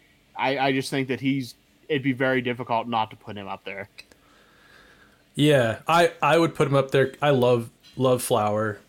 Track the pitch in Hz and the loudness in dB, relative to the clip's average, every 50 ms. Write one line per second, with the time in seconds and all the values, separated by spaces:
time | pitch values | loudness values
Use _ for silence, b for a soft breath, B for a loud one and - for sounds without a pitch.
0 | b b b b b _ _ - 117 131 139 135 135 139 135 135 131 - - 139 | b b b b b _ _ -4 -2 -2 -2 0 0 0 0 -2 -2 -4 -4 -4
1 | 135 127 127 117 131 135 135 139 127 120 - _ _ _ _ _ _ - 156 143 | -4 -4 -4 -4 -2 -2 -2 -2 -4 -8 -14 _ _ _ _ _ _ -4 -4 -2
2 | 127 139 127 120 135 131 131 127 123 123 120 117 123 113 120 113 113 120 117 113 | 0 -2 -2 0 0 0 0 0 -2 -2 -6 -6 -6 -4 -4 -4 -2 -2 -2 -4
3 | 110 107 - - _ 117 104 104 98 95 95 92 - 95 98 98 101 - _ - | -4 -4 -8 -16 _ -16 -14 -14 -12 -12 -12 -12 -12 -14 -12 -12 -14 -14 _ -20
4 | - _ b b b b b b b b b b b b b b b b b b | -20 _ b b b b b b b b b b b b b b b b b b
5 | b b b b b b _ - 143 151 147 135 120 113 107 - - - 160 170 | b b b b b b _ 0 2 4 4 4 4 2 -2 -4 -2 2 4 4
6 | 175 165 - - - 143 156 170 165 160 - - 156 135 139 139 135 135 - 139 | 4 2 2 0 0 2 4 4 2 2 0 0 0 2 2 0 0 2 2 2
7 | 131 131 - - 147 151 143 127 120 123 123 120 113 120 - _ _ - - - | 2 2 0 -2 0 2 2 4 4 4 2 2 0 -6 -14 _ _ -20 -8 -2
8 | 127 131 127 120 - - 127 113 104 104 104 107 110 110 101 - - | 0 0 2 0 0 0 0 0 2 0 0 -2 -2 -4 -6 -8 -14